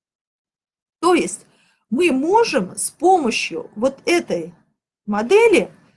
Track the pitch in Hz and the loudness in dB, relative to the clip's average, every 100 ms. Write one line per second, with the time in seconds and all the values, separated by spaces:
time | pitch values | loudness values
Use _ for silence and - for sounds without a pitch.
0 | _ _ _ _ _ _ _ _ _ _ | _ _ _ _ _ _ _ _ _ _
1 | 339 339 175 - _ _ _ _ _ 254 | 0 2 0 -8 _ _ _ _ _ -2
2 | 349 262 311 440 466 269 180 - - - | 0 0 2 2 2 -2 -4 -8 -12 -2
3 | 339 381 247 - - 165 - - 269 269 | 2 2 0 -4 -6 -10 -12 -4 -4 -4
4 | - 339 - 175 165 - _ _ _ _ | -2 -2 -2 -8 -8 -16 _ _ _ _
5 | - 208 233 403 466 320 180 - _ | -8 -4 2 4 4 2 0 -8 _